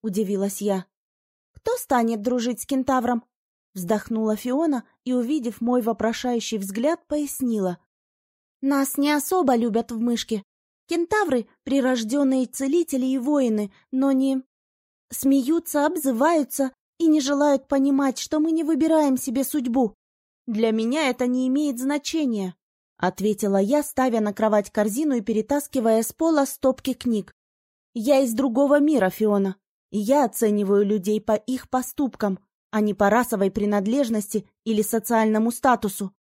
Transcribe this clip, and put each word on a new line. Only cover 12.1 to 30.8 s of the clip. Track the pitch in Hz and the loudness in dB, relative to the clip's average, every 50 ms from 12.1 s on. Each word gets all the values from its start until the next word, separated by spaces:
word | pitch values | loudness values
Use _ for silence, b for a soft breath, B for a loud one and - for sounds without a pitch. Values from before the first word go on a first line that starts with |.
| 240 285 285 262 262 262 254 | 0 0 2 2 2 0 -2
целители | - - - 269 269 285 349 339 - - 262 254 | -2 -4 -6 -2 0 2 0 0 0 -2 -2 -2
и | 262 262 269 | 0 -2 -2
воины, | 240 277 294 285 262 240 220 208 208 196 b b b b | 0 0 2 2 2 2 0 -2 -2 -6 b b b b
но | - 262 269 277 | -2 0 2 2
не...» | 269 262 269 269 269 262 262 _ _ _ _ _ _ _ _ _ _ _ _ _ | 2 2 2 0 0 -2 -6 _ _ _ _ _ _ _ _ _ _ _ _ _
«Смеются, | - - - 277 277 277 247 254 320 339 330 - - 294 285 | -12 -2 2 2 2 2 2 2 0 -2 -2 -2 -2 0 0
обзываются | 311 359 349 262 269 247 220 269 320 349 320 277 - - - 269 262 _ _ _ _ _ _ | 0 -2 -2 -2 -2 0 2 2 2 2 2 0 -2 -2 -4 -4 -4 _ _ _ _ _ _
и | 339 | 2
не | 320 302 311 | 2 4 2
желают | 262 269 285 277 294 294 277 269 277 _ | 2 0 0 2 4 2 2 2 0 _
понимать, | 285 277 269 277 277 269 277 269 262 - | 0 2 2 2 2 2 0 0 -2 -4
что | - - - 311 | -6 -4 -2 0
мы | 302 330 | 0 0
не | 320 320 330 | 0 0 0
выбираем | 285 330 262 311 320 320 311 302 277 262 | 0 0 0 2 4 4 4 4 2 2
себе | 254 - - 226 269 269 | 0 -2 -4 -2 -2 -4
судьбу». | - - 302 240 254 226 269 254 208 - _ _ _ _ _ _ _ _ _ _ | -2 -2 -4 -2 0 0 2 0 0 -2 _ _ _ _ _ _ _ _ _ _
«Для | - 220 208 226 226 | -6 -2 0 0 0
меня | 220 220 220 226 254 311 311 262 | 0 0 0 0 0 0 0 0
это | 247 - 247 | 0 0 -2
не | 247 247 254 254 254 | -2 0 0 0 0
имеет | 262 285 302 294 254 233 | 0 0 0 -2 -2 -4
значения», | 254 269 294 294 285 - - 320 302 262 226 208 190 185 175 _ _ _ _ _ _ _ _ _ | -2 -2 -2 -2 -4 -4 -4 -2 -2 -2 -2 -2 -4 -6 -8 _ _ _ _ _ _ _ _ _
ответила | - 185 180 - 185 214 208 202 - 202 196 | -4 -4 -2 0 -2 -2 0 0 0 0 2
я, | 196 196 202 277 294 | 2 2 2 2 0
ставя | 285 - - - 254 262 226 226 | 0 -2 -2 0 0 2 2 0
на | 214 208 202 | -2 -2 -2
кровать | - 220 220 208 208 202 - | 0 0 2 2 2 0 0
корзину | _ 220 208 220 202 254 320 302 269 | _ -2 0 0 0 -2 -2 0 0
и | 240 | -2
перетаскивая | 196 233 226 214 214 - 285 294 285 - - 269 220 226 220 220 | -2 -2 -2 -2 0 0 -2 -2 -2 -4 -4 0 2 4 2 2
с | 220 - | 0 -2
пола | - _ 320 330 330 294 277 | -4 _ 0 2 2 2 0
стопки | 269 - - - 262 254 - _ - 247 | 0 -4 0 0 0 0 0 _ -8 -8
книг. | - - 247 226 208 180 - _ _ _ _ _ _ _ _ _ _ _ _ _ | -4 -2 -2 -2 -2 -4 -8 _ _ _ _ _ _ _ _ _ _ _ _ _
«Я | 240 208 247 285 269 | -6 0 2 4 4
из | 277 247 226 | 4 2 0
другого | 214 277 277 220 247 285 277 285 294 | 0 0 0 2 2 4 4 4 4
мира, | 277 302 311 247 190 185 | 4 4 4 4 2 2
Фиона, | - - 220 214 208 202 196 196 185 _ _ _ _ _ _ _ | 0 0 0 2 2 2 0 -2 -4 _ _ _ _ _ _ _
и | - 208 | -6 -4
я | 208 202 269 294 277 | 0 2 4 4 4
оцениваю | 233 - - 233 214 208 208 208 190 202 202 | 2 0 0 0 2 2 2 2 2 2 2